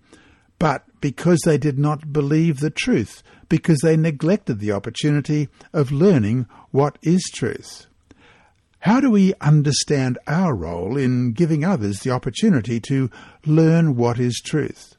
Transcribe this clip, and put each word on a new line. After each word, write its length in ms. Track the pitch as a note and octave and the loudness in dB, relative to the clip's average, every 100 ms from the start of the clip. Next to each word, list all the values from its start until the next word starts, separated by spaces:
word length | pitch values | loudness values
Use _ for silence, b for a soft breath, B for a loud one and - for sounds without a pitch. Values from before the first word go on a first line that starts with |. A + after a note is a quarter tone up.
| b b b b b - | b b b b b -2
but 260 | D#3+ C3 - _ | -2 -2 -8 _
because 380 | D3 - E3 E3+ | -6 -2 2 2
they 140 | F3 D3 | 2 0
did 220 | D3 C3 | 0 0
not 340 | D3 D3+ D#3 | -2 -2 -4
believe 460 | D3 C#3+ D#3 E3 C3+ | -4 0 2 0 0
the 100 | D3 | -4
truth, 540 | - - F#3 G#2 - b b - | -4 -2 0 -2 -10 b b -4
because 300 | D#3+ - D3+ | 0 2 2
they 160 | E3 D#3+ | 2 2
neglected 600 | E3 C#3+ D#3+ G#3 - A2 | 0 0 0 0 -2 -4
the 120 | G#2 | -2
opportunity 800 | G2+ A#2 - D3+ D3 C#3 D3+ C#3+ b b | -4 -6 -4 0 0 0 -2 -4 b b
of 180 | E3+ C3 | -2 -2
learning 540 | C#3 G3 D3+ G2+ B2 A#2+ B B | 2 4 4 2 0 -4 B B
what 300 | C3 C#3+ - | 0 0 -2
is 220 | D#3 F#3 - | 0 0 -2
truth." 540 | - B2 - - - - _ _ b b b b b _ _ | -6 -6 -6 -14 -20 -20 _ _ b b b b b _ _
How 200 | E3+ B3 | 0 2
do 100 | C#4 | 2
we 240 | G#3 F#3+ - | 4 2 2
understand 800 | D3 D3+ C#3+ C#3 - D3 C3 B2 - | 2 2 2 -2 -2 -2 -2 -4 -4
our 260 | D#3 F#3 | -2 0
role 420 | G#2+ E2 F2 F#2 C#3 | -2 -6 -6 -4 -2
in 360 | B2+ B2+ B2 | 0 0 -2
giving 320 | A2 E3 D#3 | 0 0 0
others 380 | E3 E3+ G2+ G2 | 0 -2 -2 -4
the 100 | C3 | -4
opportunity 680 | B2 C3+ - A3+ D3 G#2 A#2 | -4 -4 0 2 2 0 -6
to 280 | - C3+ B2+ B B B | -2 -2 -2 B B B
learn 520 | D#3 D#3 D#3+ E3 D#3+ A#2+ | 0 4 4 4 2 2
what 240 | A#2+ A#2+ | 0 0
is 220 | B2 A2+ - | -2 -4 -4
truth? 500 | D#3 - - - | -4 -4 -8 -20